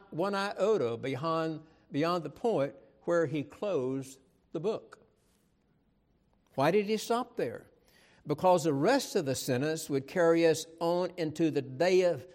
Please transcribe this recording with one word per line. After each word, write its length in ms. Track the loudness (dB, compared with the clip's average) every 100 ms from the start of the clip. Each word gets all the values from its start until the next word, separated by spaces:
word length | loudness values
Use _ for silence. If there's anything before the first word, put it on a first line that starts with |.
| -8
one 260 | -4 -2 -2
iota 600 | -4 -2 0 2 0 -4
beyond, 640 | -6 -4 -2 -2 -2 -6 -14 _ -6
beyond 320 | -2 0 -2
the 80 | -4
point 420 | -4 -2 0 -2 -6 -20 _
where 240 | 0 0 2
he 160 | -2
closed 760 | -6 -6 -2 -2 -2 -4 -8 -18 _ _ _
the 80 | -6
book. 380 | -4 -6 -10 -20 _ _ _ _ _ _ _ _ _ _ _ _ _ _ _ 0
Why 160 | 2
did 140 | 2 0
he 100 | -2
stop 380 | -2 -4 -4 -6
there? 280 | -6 -6 -16 _ _ _ _ _ -6
Because 380 | 0 4 4
the 80 | 4
rest 420 | 2 4 2 0 -2
of 80 |
the 120 | -2 -2
sentence 520 | -2 0 0 -4 -2
would 180 | -4 -2
carry 400 | 2 4 6 4
us 200 | 2 -2 -4
on 320 | 0 0 -2 -4
into 340 | -4 0 0
the 120 | 0
day 400 | -4 0 4 4
of, 240 | 4 0 -8